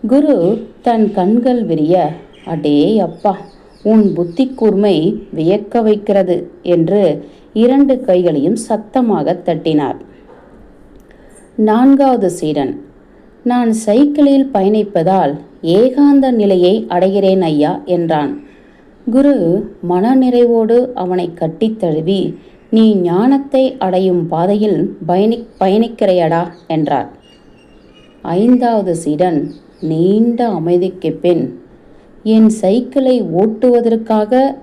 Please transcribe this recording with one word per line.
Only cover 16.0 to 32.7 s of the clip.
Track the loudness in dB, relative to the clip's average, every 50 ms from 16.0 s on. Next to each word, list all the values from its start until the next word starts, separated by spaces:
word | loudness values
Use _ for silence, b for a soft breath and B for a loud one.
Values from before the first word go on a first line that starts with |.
| 4 4 4 4 2 2
நிலையை | 0 0 2 2 2 2 4 2 2 0 -2 -4
அடைகிறேன் | -2 0 0 0 0 2 2 2 2 2
ஐயா," | 0 0 0 0 0 0 -2 -6 -4
என்றான். | -4 -2 -2 -2 -2 -2 -2 -2 -4 -6 -10 B B B B B B B B B B B B -10 -2
குரு | 0 2 2 4 2 2 0 0 0 -2 -4 -8 -14 -12 -6 -2
மனநிறைவோடு | -2 0 0 2 2 2 2 2 2 2 2 2 2 0 0 2 2 0 0 -2 -6
அவனை | -8 -6 -4 -4 -4 -4 -6 -8
கட்டித் | -6 -6 -6 -4 -4 -4 -4 -4 -4
தழுவி, | -4 -2 -2 -2 -2 -2 -2 -2 -2 -6 -8 B B B B B B B
"நீ | 2 2 4 4 2
ஞானத்தை | 2 0 0 0 2 2 2 0 0 -2 -2 0 0 0 0 -2 -4
அடையும் | -4 -2 0 0 0 0 0 0 -2 -2
பாதையில் | -2 -2 0 0 0 0 0 0 0 -2 -2 -4 -6 -10 -4 -2
பயணி-, | 0 0 2 0 0 -4 -8 -18 -6 -2
பயணிக்கிறையடா," | 0 0 2 2 0 -2 -2 -2 0 0 2 2 2 0 0 -2 -4 -4 -10 -20 -10
என்றார். | _ -4 -4 -2 -2 -2 -4 -4 -6 -14 -20 _ _ _ _ _ -20 -20 _ _ _ -20 -20 _ -20 -20 -20 -20 -20 _ -16 -10
ஐந்தாவது | -6 -2 0 2 4 4 4 2 0 0 0 0 -2 -4
சீடன் | -4 -2 -4 -2 0 0 0 0 -2 -4 -6 -12 -16 -20 -20 -18 _
நீண்ட | -6 -4 -2 0 2 2 2 2 2 0 0 -2 -2 -2
அமைதிக்குப் | -2 -4 -2 0 0 0 0 -2 -6 -6 -6 -6 -6 -2
பின், | 0 0 0 0 -2 -6 -8 -14 -20 -20 b b b b b b b b b -10 -2
"என் | 0 2 4 4 4
சைக்கிளை | 2 2 0 0